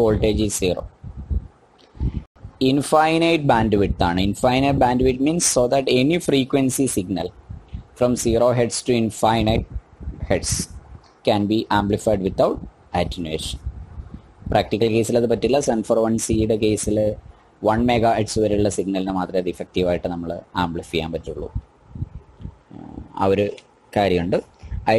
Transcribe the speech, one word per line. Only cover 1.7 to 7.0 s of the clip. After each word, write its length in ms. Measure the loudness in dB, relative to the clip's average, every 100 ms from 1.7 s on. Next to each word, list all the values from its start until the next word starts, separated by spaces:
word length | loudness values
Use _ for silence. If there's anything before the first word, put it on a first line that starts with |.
| _ _ -6 -4 -4 -10 _ -20 -2 2
Infinite 720 | 2 2 4 4 2 2 2 4
bandwidth 500 | 2 4 2 2 2 0
ആണ്. 100 | 2 0
Infinite 500 | 0 0 2 2 2
bandwidth 380 | 2 4 2 2 0
means 180 | 0 2 2
so 80 | 2
that 120 | 2 2 2
any 160 | 4 2 2
frequency 580 | 0 2 2 2 0 -2
signal 320 | -2